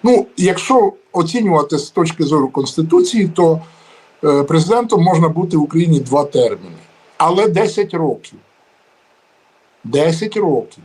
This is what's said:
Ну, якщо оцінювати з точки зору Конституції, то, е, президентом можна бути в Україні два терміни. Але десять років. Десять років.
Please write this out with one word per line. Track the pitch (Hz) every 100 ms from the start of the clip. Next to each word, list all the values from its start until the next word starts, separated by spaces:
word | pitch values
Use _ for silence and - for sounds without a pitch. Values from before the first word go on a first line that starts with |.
Ну, | 233 247 - -
якщо | 180 180 - 262 202 - _
оцінювати | 180 165 240 208 160 143 147
з | -
точки | - 165 165
зору | 147 151 135
Конституції, | 147 131 - 160 349 349 226 180
то, | 170 165 160 - _ _ - _ _
е, | 147 143
президентом | 143 160 165 233 233 196
можна | 165 160 160
бути | 160 180 165
в |
Україні | 147 165 170 143
два | 123 139
терміни. | 143 131 117 98 90 80 _ _ _ _
Але | 160 180 214
десять | 180 220 - 202
років. | 175 156 113 - - _ _ _ _ _ _ _ _ _ _ _ _ _ _
Десять | 113 139 160 165 214 220
років. | 185 127 - -